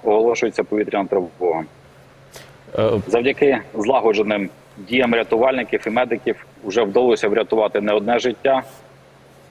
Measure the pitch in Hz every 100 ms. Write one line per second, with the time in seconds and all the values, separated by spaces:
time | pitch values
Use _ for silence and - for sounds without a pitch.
0 | 113 107 117 117 113 104 92 107 101 101
1 | 92 98 87 - 90 82 80 - - -
2 | - - - - - - - - 110 110
3 | - 120 127 135 143 123 - 110 107 131
4 | 110 104 104 104 95 - - - 98 127
5 | 120 117 110 113 131 131 110 104 110 117
6 | 123 117 120 107 - - 107 104 104 104
7 | 123 107 107 107 - 110 104 104 107 104
8 | 104 120 123 107 135 131 - - - -
9 | - - - - -